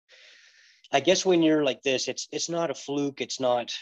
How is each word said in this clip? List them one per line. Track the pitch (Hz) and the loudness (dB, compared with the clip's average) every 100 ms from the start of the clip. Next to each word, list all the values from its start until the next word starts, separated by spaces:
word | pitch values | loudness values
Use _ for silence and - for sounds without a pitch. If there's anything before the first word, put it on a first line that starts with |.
| _ - - - _ _ _ _ - | _ -20 -20 -20 _ _ _ _ -2
I | 139 | 0
guess | 135 185 | 4 2
when | 190 175 | 4 4
you're | 160 156 | 6 4
like | 143 120 | 2 -2
this, | 139 127 - | -2 -2 -2
it's, | 123 - | -8 -8
it's | - - | -8 -6
not | 170 165 | -4 -4
a | |
fluke. | 131 - 143 143 135 | -6 -6 -4 -4 -6
It's | 120 - | -8 -4
not, | 127 123 117 - | 0 0 -2 -10